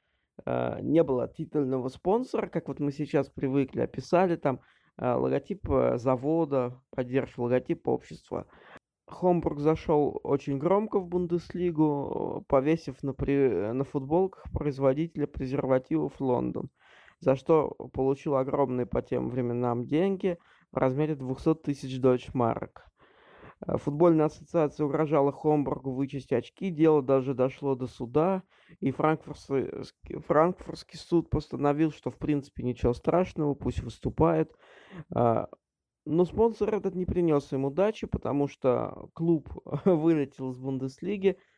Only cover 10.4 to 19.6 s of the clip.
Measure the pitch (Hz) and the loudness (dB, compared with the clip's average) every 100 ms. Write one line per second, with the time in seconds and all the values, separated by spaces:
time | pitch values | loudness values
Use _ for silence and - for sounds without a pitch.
10.4 | - 139 160 196 214 208 175 175 175 170 | 0 -2 0 0 0 -2 -2 -2 -2 -2
11.4 | - 175 175 151 156 143 139 - - - | -4 -4 -2 2 2 2 -2 -4 -4 -6
12.4 | - 139 139 160 - 127 139 131 131 139 | 2 2 4 2 -2 -8 -8 -4 0 4
13.4 | 135 92 104 127 139 147 135 165 190 - | 4 2 0 -2 -4 -4 0 0 0 -4
14.4 | - - 147 135 135 139 165 - 143 - | -10 -4 -4 2 2 2 -2 -4 -6 -4
15.4 | 131 139 131 131 127 160 147 - 135 123 | -4 -2 2 0 2 -2 -2 -2 0 0
16.4 | 123 - - - _ - - _ 147 131 | 0 -4 -10 -14 _ -20 -20 _ 0 0
17.4 | - 160 - - 123 - 135 135 - 135 | 4 4 2 -4 -10 -2 0 0 0 0
18.4 | 131 147 135 123 120 127 123 127 127 123 | 0 0 0 0 -2 -4 -2 -4 -2 -2
19.4 | 120 120 | -2 -2